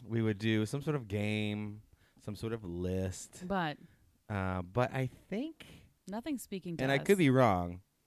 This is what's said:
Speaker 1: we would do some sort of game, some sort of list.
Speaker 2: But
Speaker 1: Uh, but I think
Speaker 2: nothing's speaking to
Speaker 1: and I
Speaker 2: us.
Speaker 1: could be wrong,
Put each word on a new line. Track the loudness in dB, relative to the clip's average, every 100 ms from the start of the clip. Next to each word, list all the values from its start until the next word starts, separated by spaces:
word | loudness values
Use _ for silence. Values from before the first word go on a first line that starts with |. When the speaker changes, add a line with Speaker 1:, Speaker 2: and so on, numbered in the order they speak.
| -4
Speaker 1:
we | 0
would | 0 2
do | 2 2 2
some | -2
sort | -2 -4
of | -2
game, | -2 0 0 -2 -4 -6 -10 -18 _ _ _
some | -10 -8
sort | -6
of | -6
list. | -6 -4 -2 0 -2 -4 -12 -12 -4
Speaker 2:
But | -2 -4 -6 -14 _ _ _ -8
Speaker 1:
Uh, | -4 -2 -2
but | -2 0 0
I | 0 -4 -6 -8
think | -6 -6 -10 -20 -20 -20 _ -12
Speaker 2:
nothing's | -8 -6 -6
speaking | -6 -8 -6 -2
to |
Speaker 1:
and | 2
I | 2
Speaker 2:
us. | 4
Speaker 1:
could | 6
be | 8
wrong, | 8 6 6 0 -6 -14 _